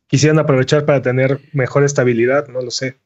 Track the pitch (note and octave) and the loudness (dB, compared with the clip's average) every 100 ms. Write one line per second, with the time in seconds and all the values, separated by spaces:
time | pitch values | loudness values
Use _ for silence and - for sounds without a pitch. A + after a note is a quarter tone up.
0 | _ C3+ D3+ D#3 D3+ C3 B2+ D3+ D3 C#3+ | _ 0 2 2 2 0 2 0 2 0
1 | B2+ B2+ C3+ C3+ - C#3 B2 C#3+ C#3+ C#3+ | 0 0 0 -2 -6 -4 -2 0 0 2
2 | B2+ A2+ A#2+ C#3 D3 B2 B2 - C3 - | 0 2 0 0 -2 -8 -10 -8 -10 -12